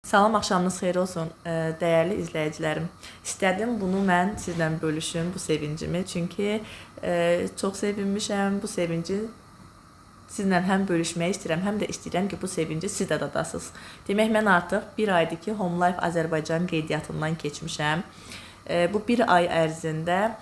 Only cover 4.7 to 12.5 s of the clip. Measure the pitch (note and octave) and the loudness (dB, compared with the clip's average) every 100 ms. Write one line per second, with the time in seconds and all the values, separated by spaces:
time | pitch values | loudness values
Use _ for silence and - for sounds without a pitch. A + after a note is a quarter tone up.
4.7 | D#3+ D#3+ D#3 D#3+ E3+ E3+ F#3 - D3+ D3 | 0 -2 -2 -4 -4 -4 -4 -2 -2 -2
5.7 | D#3 D#3 E3+ F#3+ F3+ E3+ F3 G3+ A3 A3 | -6 -4 -4 -2 -4 -4 -2 -2 -2 -6
6.7 | - - - - F3 E3+ F3 F#3+ - G3 | -16 -18 -8 -2 2 4 2 0 -2 -4
7.7 | G3 G#3 G#3 G3 G3 G#3 G3+ G3 G3 G#3 | -2 -2 -2 -2 -2 -2 0 0 0 -2
8.7 | - E3+ E3 E3+ G3 A3+ - - - - | -2 0 -2 -2 -4 -4 -10 -20 -20 -20
9.7 | - - - - - - - G3 F3+ F#3 | -20 -20 -20 -20 -20 -12 -2 2 4 4
10.7 | G3 F#3+ E3+ E3 E3+ E3+ G3 - D#3+ G3 | 2 4 2 0 -2 -2 -2 -2 0 0
11.7 | G#3+ F#3+ - - F3 G3 E3+ F#3 | -2 -4 -6 -4 -2 -2 -4 -4